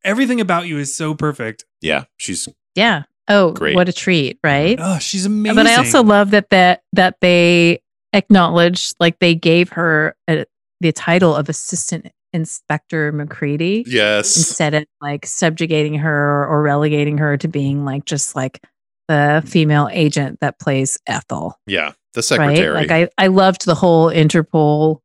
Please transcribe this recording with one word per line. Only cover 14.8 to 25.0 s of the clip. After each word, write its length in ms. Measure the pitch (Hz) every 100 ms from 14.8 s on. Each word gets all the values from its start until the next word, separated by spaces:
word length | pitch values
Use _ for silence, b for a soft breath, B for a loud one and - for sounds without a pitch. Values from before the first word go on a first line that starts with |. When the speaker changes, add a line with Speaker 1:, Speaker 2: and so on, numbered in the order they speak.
| 151 _
Speaker 3:
like, 240 | 143 143 -
subjugating 680 | - 170 160 165 156 151 151
her 500 | 156 147 143 143 143
or 160 | 151
relegating 560 | 151 143 151 151 147 147
her 180 | 151 143
to 120 | 165
being, 360 | 147 139 143
like, 220 | 139 139 -
just, 280 | 143 -
like, 260 | 143 131 - _ _ _ _ -
the 340 | 151 147 151 147
female 420 | 175 151 147 147
agent 460 | - 151 147 139 -
that 180 | 143 -
plays 400 | - 135 127 - -
Ethel. 520 | 135 - - 85 - -
Speaker 2:
Yeah. 260 | 95 76 - _
The 60 | 117
Speaker 3:
Right? 40 |
Speaker 2:
secretary. 500 | - 151 147 151 165
Speaker 3:
Like, 160 | 156 151
I, 180 | 165 175 -
I 80 | 190
loved 400 | 185 190 185 -
the 80 |
whole 360 | 160 180 165 165
Interpol 880 | 165 156 165 156 160 147 151 156 151